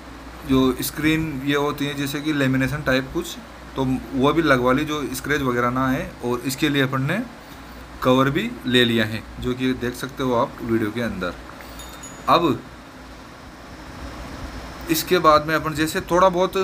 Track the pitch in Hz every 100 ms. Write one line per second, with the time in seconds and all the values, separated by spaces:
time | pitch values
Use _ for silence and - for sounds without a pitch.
0 | - - - - - 131 131 123 135 -
1 | 151 160 160 135 143 143 147 139 143 143
2 | 139 147 151 147 131 131 131 147 139 127
3 | 131 165 170 - - - - - 131 127
4 | - 135 139 160 156 127 123 131 151 151
5 | 123 131 135 147 131 120 123 127 131 139
6 | 185 - 120 123 135 131 156 143 131 135
7 | 139 190 254 - - - - - - -
8 | 127 131 135 151 226 247 127 123 117 113
9 | 107 107 - - 123 127 131 127 123 123
10 | 135 - 131 117 127 - 120 113 107 104
11 | 113 95 90 85 - - - - - -
12 | - - - 151 165 110 - - - -
13 | - - - - - - - - - -
14 | - - - - - - - - - 156
15 | - 180 160 151 151 156 156 147 156 185
16 | - 175 190 175 185 190